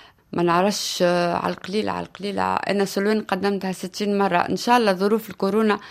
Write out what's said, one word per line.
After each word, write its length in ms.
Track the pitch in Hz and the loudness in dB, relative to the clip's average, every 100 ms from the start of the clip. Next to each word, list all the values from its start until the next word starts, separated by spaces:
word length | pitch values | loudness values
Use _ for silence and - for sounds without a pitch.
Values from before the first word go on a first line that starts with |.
| - _ _ | -20 _ _
ما 100 | - | -2
نعرفش، 560 | 175 170 196 202 - - | 2 2 2 0 -4 0
آه، 320 | 175 175 175 | 2 2 0
على 180 | 175 175 | 0 -2
القليلة، 400 | 180 - 202 202 | -6 -6 -4 -2
على 140 | 180 170 | -4 -8
القليلة. 480 | - 202 190 185 | -10 -8 -2 -2
أنا 300 | 190 - 202 | 0 0 0
سلوان 360 | 196 - 202 214 | 0 0 0 0
قدمتها 520 | 214 190 196 202 190 | -2 -2 0 -2 -4
ستين 460 | 180 180 - 202 202 | -6 -8 -4 0 2
مرة. 200 | 196 175 | 2 2
إن 180 | - 185 | 0 -2
شاء 200 | - 247 | 4 4
الله 160 | 220 | 4
ظروف 380 | 180 202 220 - | 2 2 0 -2
الكورونا 480 | - 196 208 220 202 - | -4 0 2 2 0 -4